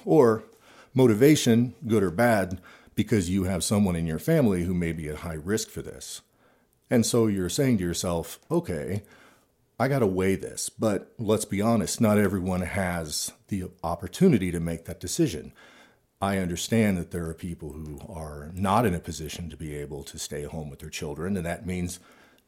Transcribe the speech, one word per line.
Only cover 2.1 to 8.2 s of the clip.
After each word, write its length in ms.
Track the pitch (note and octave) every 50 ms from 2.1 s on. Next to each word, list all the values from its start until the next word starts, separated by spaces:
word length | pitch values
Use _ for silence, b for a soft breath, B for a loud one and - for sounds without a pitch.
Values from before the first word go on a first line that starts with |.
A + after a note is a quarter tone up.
bad, 500 | D#2+ F#2+ A#2+ A#2+ A2+ G2+ F#2 F2+ F#2 - B B B B B B B
because 360 | - G#2 - A#2+ G#2 E2+ F2
you 140 | F#2 G2 F#2
have 200 | F#2 F#2+ E2 -
someone 320 | - A2+ G#2 G#2 F#2 F2
in 100 | E2 E2
your 120 | D#2+ D#2+ D#2
family 460 | - D#3+ E3 D#3 C3 G#2 F#2 F2 E2+
who 100 | F#2 F2+
may 180 | F2 E2+ E2
be 160 | D#2+ E2 D#2 D2
at 100 | D2+ D2+
high 160 | D#2+ E2+ D#2+
risk 340 | D2+ D2+ F#2+ G#2+ A2+ - -
for 120 | - E2+
this. 420 | D#2 - - B1+ - - - - _ _ b b b b b b b b b b _ -
And 160 | B2+ A#2+ A2
so 220 | - - A#2+ A2+ A2
you're 200 | G2 F#2+ F2+ F2
saying 300 | - - C#3 C3 A#2+ F#2+
to 60 | F2+
yourself, 540 | F2 E2 - - F2+ E2+ E2